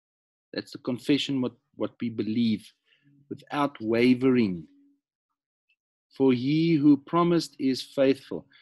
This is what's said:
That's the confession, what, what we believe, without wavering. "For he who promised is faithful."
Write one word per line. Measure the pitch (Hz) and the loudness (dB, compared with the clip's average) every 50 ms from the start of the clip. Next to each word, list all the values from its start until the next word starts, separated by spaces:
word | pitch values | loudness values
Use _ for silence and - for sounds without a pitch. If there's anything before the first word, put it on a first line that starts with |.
| _ _ _ _ _ _ _ _ _ _ - | _ _ _ _ _ _ _ _ _ _ -14
That's | - 107 - - | -14 -12 -12 -16
the | - | -14
confession, | - - 127 113 - - 147 135 - - 139 135 127 | -10 -10 -10 -6 -2 0 0 0 -2 -4 -4 -4 -4
what, | 120 117 _ _ _ _ | -6 -8 _ _ _ _
what | - 113 107 - - | -10 -8 -8 -8 -8
we | 120 117 | -10 -8
believe, | 113 110 107 104 107 120 120 113 107 95 - - _ _ _ _ _ _ _ _ _ _ _ - | -6 -6 -6 -4 -2 0 0 0 0 -2 -6 -10 _ _ _ _ _ _ _ _ _ _ _ -18
without | - - - - - 147 143 139 - - | -18 -18 -14 -8 -4 -4 -4 -4 -4 -6
wavering. | 113 110 113 113 120 127 127 123 127 135 127 123 117 101 90 85 78 - _ _ _ _ _ _ _ _ _ _ _ _ _ _ _ _ _ _ _ _ _ _ _ _ _ _ _ _ _ | -6 -2 0 2 4 4 4 4 2 2 2 4 2 0 -2 -6 -10 -16 _ _ _ _ _ _ _ _ _ _ _ _ _ _ _ _ _ _ _ _ _ _ _ _ _ _ _ _ _
"For | - 135 135 127 | 0 2 2 2
he | 120 123 135 151 156 165 165 165 | 2 0 -2 0 0 2 2 2
who | 151 139 151 143 139 | 4 4 4 4 4
promised | 139 - - 170 175 175 175 165 156 - - - | 2 -2 -2 0 0 2 0 0 -2 -4 -8 -6
is | - 135 131 123 - | -4 -4 -4 -4 -6
faithful." | - - - 135 135 131 131 - - - 82 - _ _ _ | -8 -4 0 0 2 0 0 -4 -12 -14 -14 -14 _ _ _